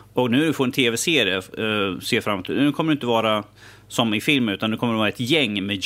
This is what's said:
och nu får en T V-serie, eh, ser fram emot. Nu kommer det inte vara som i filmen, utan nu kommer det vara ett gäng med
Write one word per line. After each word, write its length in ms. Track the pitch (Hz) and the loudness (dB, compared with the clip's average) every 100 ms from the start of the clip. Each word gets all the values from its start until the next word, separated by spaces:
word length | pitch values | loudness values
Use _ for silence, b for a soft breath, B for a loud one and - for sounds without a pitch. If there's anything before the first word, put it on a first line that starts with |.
| B | B
och 180 | - 123 | -2 2
nu 220 | 123 160 | 2 2
får 120 | 135 | 0
en 80 | 127 | 0
T 180 | - 120 | 2 2
V-serie, 460 | 113 - 156 101 95 | 0 0 2 2 0
eh, 600 | - - 110 107 98 80 | -4 -6 -2 0 -2 -4
ser 200 | - 113 | -2 -2
fram 140 | 104 | 0
emot. 140 | 98 90 | -4 -2
Nu 240 | 85 147 | 0 0
kommer 180 | 139 160 | 0 0
det 20 | 151 | 0
inte 100 | 120 | 0
vara 380 | 113 110 107 101 B B B - | 2 2 0 -4 B B B -6
som 260 | - 117 | -2 0
i 60 | 107 | 0
filmen, 340 | - 143 117 | 0 0 0
utan 160 | 95 110 | -2 -2
nu 60 | 110 | -2
kommer 160 | 120 | 0
det 60 | 110 | 0
vara 100 | 107 | 0
ett 120 | - | -2
gäng 460 | 120 160 123 101 98 | 0 2 2 -2 -4
med 100 | 101 | -2